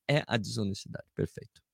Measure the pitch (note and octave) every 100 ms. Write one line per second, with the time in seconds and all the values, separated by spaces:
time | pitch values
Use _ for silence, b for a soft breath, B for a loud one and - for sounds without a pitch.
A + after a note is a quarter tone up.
0 | - C#3+ - A#2+ F3+ A#2 G2+ G2 - -
1 | - - G#2 - - _ _